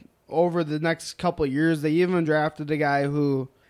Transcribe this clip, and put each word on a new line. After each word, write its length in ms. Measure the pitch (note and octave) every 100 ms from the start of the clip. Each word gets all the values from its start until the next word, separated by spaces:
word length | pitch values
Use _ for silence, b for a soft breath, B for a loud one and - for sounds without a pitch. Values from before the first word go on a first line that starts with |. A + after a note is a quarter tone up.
| - _ _
over 340 | D#3 F3 E3+
the 160 | D#3 D3+
next 340 | E3 D#3+ - -
couple 280 | F3+ E3+ D3
of 60 |
years, 300 | C3+ D#3+ D#3+
they 100 | D3+
even 320 | D#3 F3+ F3+
drafted 460 | D#3+ D3+ D3+ - D3
a 80 | D3+
guy 260 | D3 C#3+ C#3+
who, 440 | D3 D3 C3+ B2+ b b